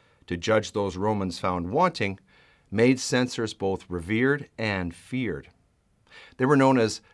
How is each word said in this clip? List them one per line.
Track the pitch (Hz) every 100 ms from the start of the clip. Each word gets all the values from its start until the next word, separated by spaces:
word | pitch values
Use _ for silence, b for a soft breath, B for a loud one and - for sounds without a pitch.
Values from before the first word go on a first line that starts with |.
| b b b
to | 90
judge | 95 110 -
those | 107 98 87
Romans | 104 107 95 82
found | 98 90 87
wanting, | 127 180 - 101 98 b b b b b
made | 101 120 131
censors | - 127 123 - 110
both | - 98 92 -
revered | 87 82 110 127 143 - -
and | 110 98 90
feared. | - - 127 117 73 - _ _ _ _ _ _ B B B
They |
were | 131 147
known | 135 131
as | 110 - b